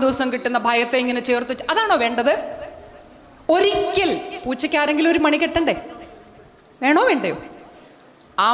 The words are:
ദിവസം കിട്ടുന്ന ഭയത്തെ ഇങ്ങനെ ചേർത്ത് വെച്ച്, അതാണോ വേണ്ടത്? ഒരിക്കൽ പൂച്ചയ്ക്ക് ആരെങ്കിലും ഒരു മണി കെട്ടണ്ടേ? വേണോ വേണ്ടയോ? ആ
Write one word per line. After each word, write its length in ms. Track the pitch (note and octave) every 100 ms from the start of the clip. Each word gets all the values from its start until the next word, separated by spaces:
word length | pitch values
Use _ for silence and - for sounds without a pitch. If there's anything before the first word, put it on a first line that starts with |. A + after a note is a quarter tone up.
ദിവസം 280 | C4 C4+ C4
കിട്ടുന്ന 260 | B3 B3 A#3+ A3+
ഭയത്തെ 300 | A#3 A#3+ C4+
ഇങ്ങനെ 160 | B3 B3 A#3+
ചേർത്ത് 240 | A#3+ B3
വെച്ച്, 120 | B3 -
അതാണോ 240 | E4+ G#4+ D#4+
വേണ്ടത്? 300 | A#3 A#3+ B3 - - - - - - - - - - - -
ഒരിക്കൽ 560 | F4 G4 G4+ F4+ F#4 F4 F#3 - -
പൂച്ചയ്ക്ക് 340 | B3 B3+ D#4 D4
ആരെങ്കിലും 280 | D4 D4+ D#4+
ഒരു 40 | E4+ D4+
മണി 100 | D4
കെട്ടണ്ടേ? 320 | D#4+ E4+ D4 F3+ - - - - - - - - - -
വേണോ 200 | B3+ D#4+ B4+
വേണ്ടയോ? 260 | C4+ F#3+ - - - - - - - - - - -
ആ 20 | G#3